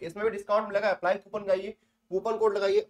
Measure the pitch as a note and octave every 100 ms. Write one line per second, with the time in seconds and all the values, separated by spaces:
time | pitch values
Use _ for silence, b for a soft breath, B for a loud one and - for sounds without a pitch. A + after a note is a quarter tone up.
0 | E3 G3+ A3 G3 G#3 G3+ G#3 G3+ G#3 F#3
1 | F3+ G3+ - G#3+ G3 F#3+ G3+ - _ _
2 | _ F#3+ A3+ A3 G#3+ G3+ G3 G3+ -